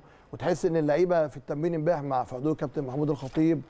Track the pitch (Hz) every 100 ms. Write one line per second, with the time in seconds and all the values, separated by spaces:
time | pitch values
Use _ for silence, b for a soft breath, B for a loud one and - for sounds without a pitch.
0 | B B B - 147 175 185 165 151 151
1 | 180 175 151 135 - 147 170 165 151 165
2 | 143 131 117 127 147 151 147 156 135 139
3 | 151 147 131 - 160 156